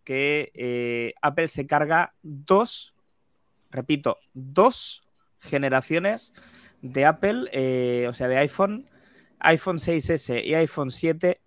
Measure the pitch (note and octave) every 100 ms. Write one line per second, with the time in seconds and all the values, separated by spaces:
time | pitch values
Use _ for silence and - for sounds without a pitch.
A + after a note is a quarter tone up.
0 | - C3+ C#3+ D3 C#3 - B2 B2 A#2+ A#2+
1 | A#2 - D3 C#3+ E3 - C#3 D3 D3 D#3+
2 | F3 _ D#3 C#3 D3 F#3+ A#3 - - _
3 | _ _ _ _ _ _ _ B2+ C3 D3
4 | B2+ - _ C3 C3 D3+ A#3 - - -
5 | _ _ _ _ - C#3+ C#3 C3 - D#3+
6 | F#3+ A3+ - - - - - _ C3 C3+
7 | C#3+ D#3 G3 A#3 - C#3 C3 B2+ B2 B2
8 | B2 A#2+ B2+ C3 C#3+ - G3+ G#3+ - _
9 | _ _ _ - - E3 F#3+ E3 - E3
10 | C#3 D#3+ - A#2+ - D#3 D#3+ - C3+ -
11 | D#3+ D#3+ F3+ -